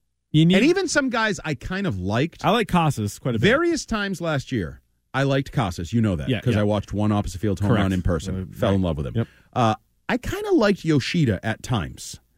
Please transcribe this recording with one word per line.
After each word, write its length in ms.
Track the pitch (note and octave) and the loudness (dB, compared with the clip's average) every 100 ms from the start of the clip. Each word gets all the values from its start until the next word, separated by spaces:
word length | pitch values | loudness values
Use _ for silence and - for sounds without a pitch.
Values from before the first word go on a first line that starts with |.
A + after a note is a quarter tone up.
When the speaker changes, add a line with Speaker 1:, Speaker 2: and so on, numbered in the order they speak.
| _ _ _ | _ _ _
Speaker 1:
You 140 | D3+ E3 | 4 6
need 100 | F#3 | 6
Speaker 2:
And 100 | C#4 | 4
even 220 | F4+ F#4 | 4 0
some 220 | D4+ C4+ | 0 0
guys 300 | A#3 A3 D3 D#3 | 0 -2 -2 -6
I 80 | - | -8
kind 320 | - F#3 F#3+ | -6 -4 -4
of 120 | G2 | -4
liked. 440 | F#2 A2+ D#3+ - | -2 0 -2 -2
Speaker 1:
I 80 | D#3 | 0
like 160 | A#3 G#3+ | 0 2
Casas 520 | F3+ D#3 B2 G#2 - | 2 2 0 -4 -4
quite 160 | C#3 A#2 | -4 0
a 40 | |
bit. 80 | E3+ | 2
Speaker 2:
Various 380 | C#4 E4+ E4 - | 2 2 -2 -4
times 340 | A3 G3 F3+ | -4 -4 -4
last 320 | E3+ D3 - | -2 -4 -2
year, 300 | A#2+ D#2+ - _ _ _ | -4 -6 -10 _ _ _
I 100 | B2+ | -2
liked 280 | C#3 C#3 C#3 | 0 0 0
Casas. 420 | - G2+ - D#2+ | -2 -2 -4 -2
You 80 | A#2 | 0
know 140 | A2 E2+ | 2 0
that, 140 | C#2 | -2
Speaker 1:
Yeah, 120 | A#2 | -2
Speaker 2:
'cause 140 | B2+ G#2+ | 0 2
Speaker 1:
yeah. 60 | |
Speaker 2:
I 20 | |
watched 300 | G#2 G#2 - | 2 0 -2
one 180 | G2 G#2 | -2 0
opposite 280 | G#2 - - | 0 -2 -4
field 200 | G#2+ F#2 | -2 0
home 100 | G#2 | 2
Speaker 1:
Correct. 140 | G#2 | 2
Speaker 2:
run 100 | F#2+ | 2
in 80 | F#2 | 0
person. 340 | G2+ E2+ - F#2 F#2 | 0 -2 -2 -6 -8
Speaker 1:
Uh, 40 | - | -2
Speaker 2:
Fell 120 | G#2 | 0
Speaker 1:
right. 60 | G2 | 2
Speaker 2:
in 60 | |
love 160 | F2+ D2+ | 0 -2
with 100 | C#2 | -4
him. 60 | A#2 | -4
Speaker 1:
Yep. 120 | A#2 _ _ | -4 _ _
Speaker 2:
Uh, 220 | - A2+ - _ _ - | 0 0 0 _ _ -6
I 80 | B3 | -4
kinda 340 | - F#4+ G#4 | -4 -4 2
liked 320 | F4 G#3 F#3+ D#3 | 4 4 2 2
Yoshida 540 | D3 - F3 C3 F#2+ A2 | 0 2 2 2 0 -4
at 180 | - | -6
times. 560 | - A2+ C2+ - - - _ | -4 -4 -4 -10 -16 -16 _